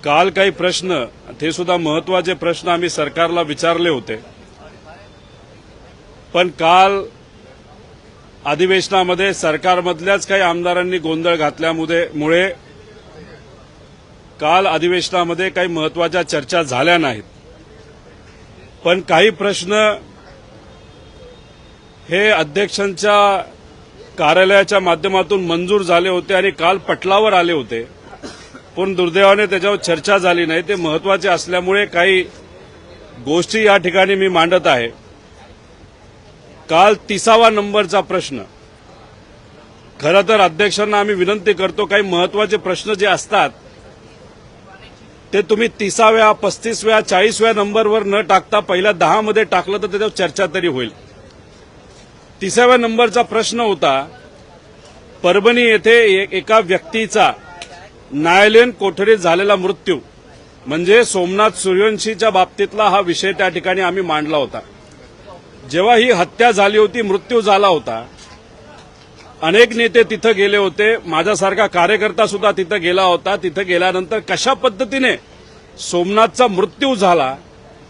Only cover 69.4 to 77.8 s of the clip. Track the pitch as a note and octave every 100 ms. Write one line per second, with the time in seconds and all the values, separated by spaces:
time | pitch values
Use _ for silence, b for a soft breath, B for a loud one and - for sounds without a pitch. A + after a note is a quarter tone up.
69.4 | D#3+ G3+ A3 A3+ A#3 A#3 A3+ G#3+ A3+ G3
70.4 | G3+ G#3 G3 F#3 G#3 A3+ F3 D#3+ F3 F#3+
71.4 | G3 G3 G3+ F3 F3 G#3+ G#3+ F3 G#3+ G3
72.4 | G#3 G3 F3 G#3 E3+ F3+ F#3 F3 F#3+ G3+
73.4 | F#3 D#3+ F#3+ F3 F#3 F#3 F#3 A3 - F3+
74.4 | A#3+ C4+ B3+ G3 B3 C4+ B3+ D#3 - -
75.4 | - - - - - F3 F3 G#3 A3 -
76.4 | B3 F#3 G3+ - C4+ A#3+ F#3+ E3+ C3 C3+
77.4 | - - - -